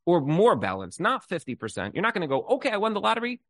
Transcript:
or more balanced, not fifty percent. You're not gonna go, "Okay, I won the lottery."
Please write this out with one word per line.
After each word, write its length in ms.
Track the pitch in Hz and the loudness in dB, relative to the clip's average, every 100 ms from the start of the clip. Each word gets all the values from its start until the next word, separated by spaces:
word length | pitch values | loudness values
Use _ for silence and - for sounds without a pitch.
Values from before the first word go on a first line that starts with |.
| - | 2
or 160 | 175 | 2
more 340 | 139 160 233 139 | 4 4 6 4
balanced, 460 | 95 95 92 - | 0 -4 -8 -4
not 240 | 208 254 - | -2 -2 -4
fifty 300 | 170 - 113 | -8 -8 -8
percent. 400 | 110 101 98 160 | -8 -6 -6 -2
You're 80 | |
not 100 | 220 | -2
gonna 140 | 208 156 | -2 -2
go, 160 | 135 | -2
"Okay, 280 | - 269 277 | 0 -2 0
I 60 | 208 | 0
won 160 | 220 | -2
the 80 | 208 | 0
lottery." 400 | 214 226 240 240 | 0 0 -4 -8